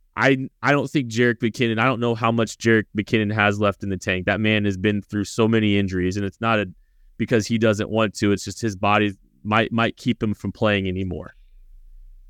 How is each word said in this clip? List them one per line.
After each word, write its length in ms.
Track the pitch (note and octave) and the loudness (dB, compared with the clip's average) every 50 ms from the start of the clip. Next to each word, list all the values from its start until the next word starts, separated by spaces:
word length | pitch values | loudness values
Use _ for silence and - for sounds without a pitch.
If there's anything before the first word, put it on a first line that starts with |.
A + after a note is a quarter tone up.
| _ _ _ | _ _ _
I, 320 | - A2+ C3+ C#3 C3 C3 - - _ | 0 2 2 2 2 -2 -8 -10 _
I 100 | - C3 | 0 0
don't 160 | D3 C#3+ C3 C#3+ | 0 0 0 -2
think 200 | - D3+ B2+ A#2 | -2 -2 -2 -2
Jerick 260 | A2 A#2 B2 A#2+ A#2 - | 0 2 2 2 2 0
McKinnon, 400 | B2 A2+ - - B2 A#2 A2 A2 | -2 -2 0 0 0 0 2 2
I 40 | A#2 | 2
don't 140 | C3 B2 A2+ | 0 0 0
know 140 | A#2 A#2+ A#2 | 0 -2 0
how 160 | A2+ A2+ A2+ | 0 0 0
much 280 | A#2 A#2 A2+ G#2+ - - | 2 2 0 -2 -4 -2
Jerick 260 | - A#2 A2+ A2 G2 - - | 2 4 4 4 2 0 -4
McKinnon 360 | G#2+ G2+ - - A2 G#2+ G2+ | -6 -2 0 0 0 0 0
has 260 | G#2+ A2 G#2 G#2 G2+ G#2 | 2 2 2 2 2 2
left 240 | G#2+ G2+ G2 - | 0 0 0 -2
in 60 | - G2+ | -4 -6
the 80 | F#2+ | -6
tank. 300 | F2 - G2+ F#2 F#2 F2 | -4 -2 -2 -2 0 0
That 140 | G#2+ G2 G2+ | -2 0 0
man 240 | A2 G#2+ A2 G#2+ G#2 | 2 2 2 2 0
has 100 | G2+ G2 | 0 -2
been 240 | F#2 F#2 G#2+ G#2 G2+ | 0 0 0 0 -2
through 220 | F#2+ _ - G#2 G2 | -4 _ -4 -4 -4
so 240 | - - - A2 A2 | -2 0 0 2 2
many 300 | A2+ A2+ G#2+ G#2 G2+ G2+ | 2 2 2 2 2 2
injuries, 380 | G2+ F#2 F#2+ F#2 F2+ F#2 F#2+ | 0 0 -2 -2 -2 -2 -2
and 80 | G#2 G2+ | -4 -4
it's 140 | G2 - _ | -6 -6 _
not 180 | A2+ A2+ A2+ G#2+ | -2 0 0 0
a, 120 | G#2 F#2 - - _ _ _ _ - - _ | -2 -4 -8 -16 _ _ _ _ -20 -18 _
because 300 | - A#2+ - B2+ A2+ G#2 | -6 -2 0 0 0 0
he 120 | - A#2 A2 | 0 0 2
doesn't 300 | A2+ A2 G#2+ G2+ G2+ - | 2 2 2 0 -2 -2
want 240 | G#2+ A2 A2 G2+ - | -2 0 0 -2 -2
to. 140 | - A2 G2+ | 0 0 2
It's 140 | G2+ F#2 - | 2 0 -2
just 160 | G2+ G2 - | -8 -8 -6
his 160 | A#2 A2+ G2 | -6 -6 -4
body 380 | F#2 G#2 G2+ G#2 G#2+ G#2+ G#2 F#2+ - _ _ _ _ | -2 0 2 2 2 2 0 -2 -6 _ _ _ _
might, 300 | - G2+ G#2+ A2+ A2 - | -4 0 0 0 0 0
might 240 | A2+ A2+ A#2 G#2+ - | 0 -2 -2 -2 -4
keep 260 | - - B2 A2+ - | -4 -4 -4 -2 -2
him 120 | A#2 G#2+ G2+ | -2 -4 -4
from 180 | - - G2+ | -4 -6 -8
playing 340 | - - A#2 G#2+ G#2 G2+ F#2+ | -4 0 0 2 2 2 0
anymore. 480 | F#2+ F2+ F#2+ G2 F#2 F2 - F2 - - - - - - - - - - - - - - - - - - - - | -2 -4 -4 -4 -6 -6 -8 -10 -14 -20 -20 -20 -20 -20 -20 -20 -20 -20 -20 -20 -20 -20 -20 -20 -20 -20 -20 -20